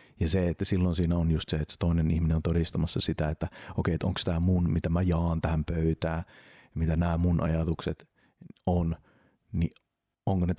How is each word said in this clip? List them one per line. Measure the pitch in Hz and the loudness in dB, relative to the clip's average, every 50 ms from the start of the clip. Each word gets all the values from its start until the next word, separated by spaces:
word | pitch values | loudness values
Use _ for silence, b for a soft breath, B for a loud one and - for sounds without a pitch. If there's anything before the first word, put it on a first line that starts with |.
| B B B - | B B B -4
Ja | - 80 | -2 0
se, | 80 95 90 87 | 2 2 2 0
että | 80 - 98 | 0 0 -2
silloin | - 104 92 90 90 85 | 0 2 2 2 2 2
siinä | 82 87 82 85 85 | 2 2 2 2 2
on | 85 82 | 2 2
just | 80 78 - - | 2 0 0 -2
se, | - | -2
että | 76 78 - | -2 -2 -4
se | - - | -4 -2
toinen | - 85 85 82 80 80 | 0 2 2 2 2 2
ihminen | 80 78 80 80 80 80 | 2 2 2 2 2 0
on | 78 | 0
todistamassa | 82 82 85 82 - - - 80 80 - - | 0 0 0 0 0 0 -2 -2 -2 -2 -2
sitä, | - - 82 - 80 78 | -2 -2 -2 -2 -2 -2
että | 78 - - - B B B B B - | -2 -4 -6 -8 B B B B B -2
okei, | - - 85 | 0 0 0
että | 78 - 90 | 0 -2 -2
onks | 90 - - | -2 -2 -2
tää | - 85 85 | -2 0 0
mun, | 85 92 92 87 87 85 87 | 2 2 2 2 2 2 0
mitä | 85 - 82 | 0 0 0
mä | 82 87 | 0 0
jaan | 92 87 85 82 85 85 82 82 | 2 2 2 2 2 0 0 -2
tähän | - 82 82 80 76 | -2 -2 -2 -2 -2
pöytään, | - 85 82 80 80 80 - - 80 80 80 85 B B B B B B B B B B | -2 -2 0 0 0 0 0 -2 -4 -4 -4 -6 B B B B B B B B B B
mitä | 82 82 80 80 | -2 -2 0 2
nää | 80 87 87 82 82 | 2 0 0 0 2
mun | 85 90 87 80 - | 2 2 2 2 0
ajatukset | 82 80 82 82 80 80 - - - 80 - - _ _ b b b b _ - - - _ _ | 0 0 0 0 -2 -2 -4 -4 -6 -6 -6 -10 _ _ b b b b _ -20 -20 -20 _ _
on, | - 87 87 85 82 82 - b b b b b b b b b _ | 0 0 0 0 0 -4 -6 b b b b b b b b b _
niin | - 92 85 76 - - _ _ _ _ _ _ _ _ _ | -4 -2 -2 -2 -4 -10 _ _ _ _ _ _ _ _ _
onko | - 98 92 87 | -2 -2 0 0
ne | 85 90 | 0 0